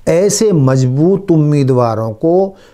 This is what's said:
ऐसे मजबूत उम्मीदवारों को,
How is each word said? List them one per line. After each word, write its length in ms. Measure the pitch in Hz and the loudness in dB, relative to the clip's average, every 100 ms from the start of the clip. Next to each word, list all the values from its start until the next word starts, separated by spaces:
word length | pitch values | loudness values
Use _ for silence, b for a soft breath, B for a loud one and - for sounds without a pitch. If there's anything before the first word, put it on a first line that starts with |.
| - | -2
ऐसे 440 | 160 202 190 220 | 0 0 0 0
मजबूत 800 | 175 131 135 131 131 165 196 196 | 2 2 0 0 0 0 0 0
उम्मीदवारों 800 | 165 151 147 131 127 120 110 113 | 0 2 0 0 0 0 -2 -6
को, 440 | 107 160 180 196 190 B | -4 -2 0 -2 -6 B